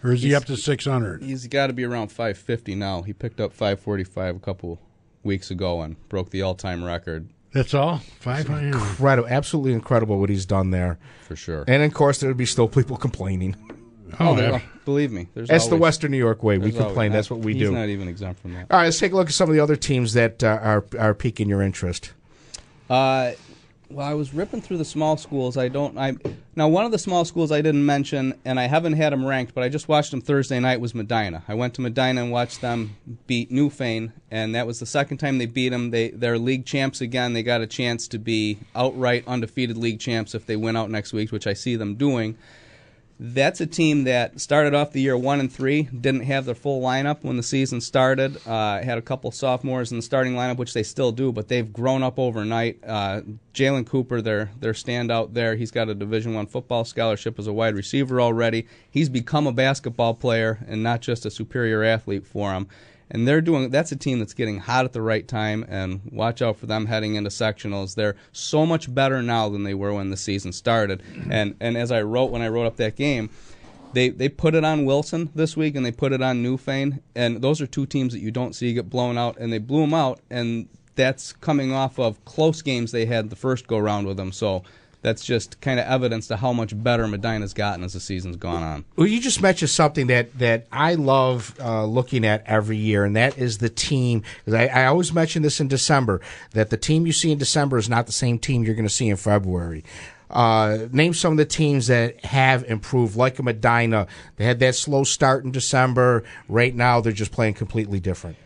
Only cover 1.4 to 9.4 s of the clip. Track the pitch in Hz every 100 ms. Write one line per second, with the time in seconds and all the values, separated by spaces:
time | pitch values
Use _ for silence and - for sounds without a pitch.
1.4 | 123 139 139 123 123 120 104 - 113 98
2.4 | - 117 - 98 98 92 95 98 117 -
3.4 | 104 - 104 98 - 101 92 - 92 90
4.4 | - 92 87 82 - _ _ _ 104 95
5.4 | - 90 92 85 80 80 - 98 90 95
6.4 | 95 90 98 87 87 85 - 80 85 _
7.4 | _ 135 127 143 151 160 - - 123 135
8.4 | 147 147 143 135 101 90 135 131 117 131